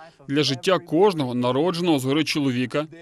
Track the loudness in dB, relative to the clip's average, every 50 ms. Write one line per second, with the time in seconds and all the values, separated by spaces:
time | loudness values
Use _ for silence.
0 | -20 -20 -20 -18 -8 -2 0 0 0 0 -2 -2 0 0 0 0 0 -2 2 4
1 | 4 4 4 2 -2 -4 -2 -2 0 0 2 2 0 0 0 0 0 2 2 2
2 | 2 0 0 0 -2 -2 -2 -2 -2 0 0 -2 -2 -2 -2 -4 -6 -6 -10 -14